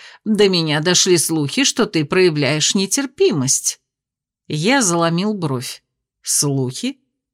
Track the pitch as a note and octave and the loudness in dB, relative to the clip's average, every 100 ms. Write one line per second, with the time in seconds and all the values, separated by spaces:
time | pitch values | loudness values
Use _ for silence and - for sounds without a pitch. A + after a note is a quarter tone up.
0 | - - G3+ G#3 G3+ F3+ D#3+ D3 D#3+ F3 | -20 -10 -2 2 2 2 0 0 0 2
1 | F#3+ F3 - D#3+ C#3+ - C#4 - A3 E3 | 4 2 2 -2 -2 0 0 0 0 0
2 | D3 F3+ F3+ D3+ C3+ D3+ D3 G3+ F#3+ - | 0 2 2 2 0 0 0 0 0 -2
3 | C#4 - F#4+ E3+ B2+ - - - _ _ | -4 0 0 2 0 -2 -4 -8 _ _
4 | _ _ _ _ - D3+ F3+ C#4 G3 E3+ | _ _ _ _ -8 -4 0 2 2 0
5 | E3 E3+ G#3 G#3+ D#3+ C3 C3 - _ _ | 0 0 -2 -4 -4 -4 -6 -14 _ _
6 | _ _ - - D3 C3+ B2+ B2+ B3 C#4+ | _ _ -4 -2 0 -2 -2 -4 -8 -8
7 | _ _ _ | _ _ _